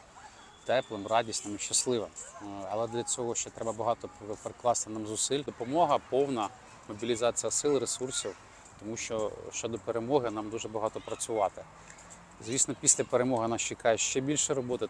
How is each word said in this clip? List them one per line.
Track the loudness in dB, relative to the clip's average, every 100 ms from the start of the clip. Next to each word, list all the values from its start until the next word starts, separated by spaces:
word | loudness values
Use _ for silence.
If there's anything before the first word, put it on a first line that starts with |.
| -14 -20 -20 -20 -20 -10 0
теплим, | 2 2 -4 2
радісним | 2 2 -2 -4 -6
і |
щасливим. | 0 0 2 2 0 -8 -16 -12
Е, | -10 -8 -4
але | -2 0
для | -2
цього | -2 -2 -2 -2
ще | -4
треба | -4 -4
багато | -2 0 0 -2 -10
пер-, | -10 -8
перекласти | -8 -2 2 2 0
нам | -6 -4
зусиль. | 0 2 0
Допомога, | -2 -6 0 4 6 4 2
повна | 2 2 2 -2 -4 -18 -18 -12
мобілізація | -4 0 2 2 2 0
сил, | 2 4 4
ресурсів, | 2 -2 -2 -2 -4 -6 -14 -20 -20 -12
тому | -8 -6
що | -2 0 -2 -2 -10
ще | -6 -4
до | -4
перемоги | -2 -2 2 2 2
нам | -2 -4
дуже | -6 -4
багато | -2 -2 -2
працювати. | -6 -6 -2 2 2 0 -16 -18 -20 -18 -18 -20 -20 -14 -4
Звісно, | 0 0 2
після | 4 4
перемоги | 4 2 4 2 2
нас | 0
чекає | -4 0 4 4
ще | 2 0
більше | 0 2 0
роботи, | 0 0 -2 -2